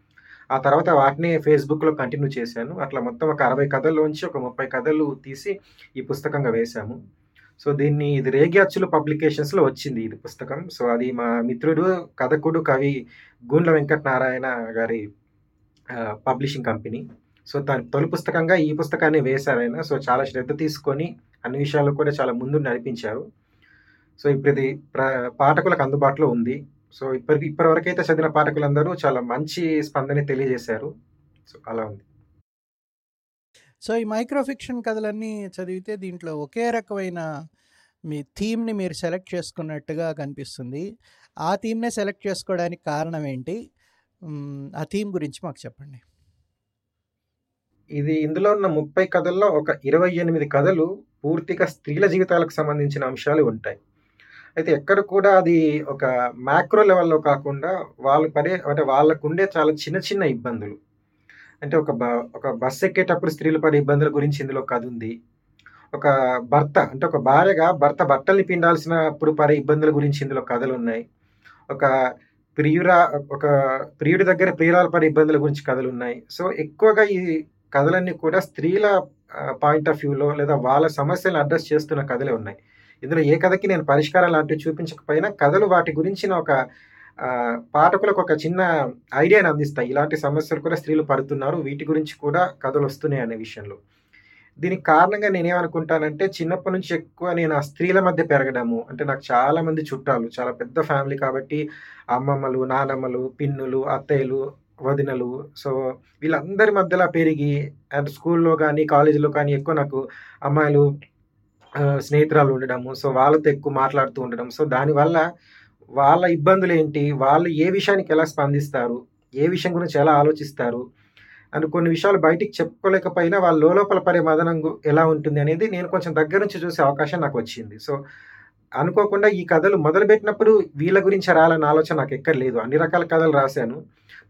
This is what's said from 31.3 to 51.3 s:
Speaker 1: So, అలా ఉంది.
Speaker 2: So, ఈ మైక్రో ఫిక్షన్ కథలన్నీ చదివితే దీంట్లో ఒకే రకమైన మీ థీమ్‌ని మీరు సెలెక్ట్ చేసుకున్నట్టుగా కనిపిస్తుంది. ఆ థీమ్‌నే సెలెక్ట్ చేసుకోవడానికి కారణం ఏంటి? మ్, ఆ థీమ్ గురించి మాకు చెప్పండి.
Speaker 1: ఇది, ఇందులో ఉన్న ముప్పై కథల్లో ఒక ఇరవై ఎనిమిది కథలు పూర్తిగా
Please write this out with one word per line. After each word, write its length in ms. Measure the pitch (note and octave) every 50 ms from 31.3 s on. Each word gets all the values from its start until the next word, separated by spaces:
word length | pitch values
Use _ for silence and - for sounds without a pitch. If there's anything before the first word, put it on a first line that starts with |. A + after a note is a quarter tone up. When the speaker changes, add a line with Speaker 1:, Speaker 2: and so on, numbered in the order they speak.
| _ _ _ _
Speaker 1:
So, 80 | _ - - A#2
అలా 160 | A2+ A2+ A2
ఉంది. 160 | G#2 G2+ G#2 _ _ _ _ _ _ _ _ _ _ _ _ _ _ _ _ _ _ _ _ _ _ _ _ _ _ _ _ _ _ _ _ _ _ _ _ - -
Speaker 2:
So, 60 | A3
ఈ 100 | A#3 A3+
మైక్రో 380 | G#3+ G#3+ A3+ B3 B3+ C#4 C#4
ఫిక్షన్ 400 | C4 C4+ C4+ - - - B3 A#3+
కథలన్నీ 640 | - A3+ A3 A3 A3 G#3+ G#3 G#3+ A3+ A3 G#3+ G#3 G3+
చదివితే 500 | F#3 - F#3 F#3 F3+ F#3 F#3 F#3 A3 G#3+
దీంట్లో 420 | G3 G3 F#3 F3 E3+ E3+ D#3+ D#3 D3
ఒకే 320 | D3 C#3 - A3+ A#3 A#3
రకమైన 760 | A#3 A3+ - - G3+ G3 F#3+ F#3 F3 E3+ D#3+ D#3 D3+ C#3+ D#3+ D#3 _ _ _ _ _ _ _ _ _ _ -
మీ 180 | D#3 D3+ D3
థీమ్‌ని 500 | C3+ _ - - G3 A3 A3+ A3+ A3+ A3+
మీరు 200 | G#3+ G3+ F#3 F3
సెలెక్ట్ 420 | D3 - F3 E3 F3 F#3 F#3 - F#3
చేసుకున్నట్టుగా 800 | F3 D#3+ - - F3 D#3 D#3 D#3 D3+ - - D#3 D#3+ E3 D#3+
కనిపిస్తుంది. 840 | D3+ D#3 C#3+ C#3+ C#3 C#3+ C3 - - - B2+ B2 C3+ D3+ F3+ G3+ A#3 _ _ _ _ _ _ _ - -
ఆ 160 | D#3 E3+ G3+
థీమ్‌నే 360 | G3 - A3 A3+ A3+ A#3 A#3+
సెలెక్ట్ 360 | - G#3+ G3 G3+ F#3+ _ -
చేసుకోవడానికి 560 | G3 F#3 - - - F#3 F3 F3 F3 F3 - -
కారణం 400 | D#3+ D3 D3+ D#3+ E3 E3 D#3 D3+
ఏంటి? 440 | C#3 C3 B2+ B2 D#3+ F#3+ A#3 - - _ _ _ _ _ _ _ _ _ _ F3+
మ్, 460 | D#3 D3+ C#3+ C#3+ C#3+ C#3 C#3 C#3 C#3+ F#3+
ఆ 80 | - D#3
థీమ్ 280 | - G3 G3+ G#3+ G3+
గురించి 280 | F#3 F3 D3+ D3+ - - -
మాకు 220 | D#3+ B2+ - -
చెప్పండి. 340 | - - - C#3 D3 C3+ A#2+ _ _ _ _ _ _ _ _ _ _ _ _ _ _ _ _ _ _ _ _ _ _ _ _ _ _ _ _ _ _ _ _ _ _ _ _ _ -
Speaker 1:
ఇది, 320 | D3 C#3+ C#3+ D#3 D#3 D#3
ఇందులో 300 | D3+ D3+ D#3 F3+ G3 G#3
ఉన్న 140 | G#3 G#3 G3
ముప్పై 400 | F3+ D3+ D#3 D3+ D3 - F#3 F#3+
కథల్లో 400 | F#3+ - F3 D#3 F3+ F3+ G3 G#3
ఒక 200 | G3 D#3+ D3 D#3 D#3+ - - -
ఇరవై 280 | C#3 D3+ E3 F3+ F3+
ఎనిమిది 360 | F3 F3 E3+ E3 E3 D#3 C#3+ D3
కథలు 540 | C#3+ C#3 D3 F#3 F#3+ D#3+ D#3+ F3 G3+ - - _ _ _ -
పూర్తిగా 420 | D3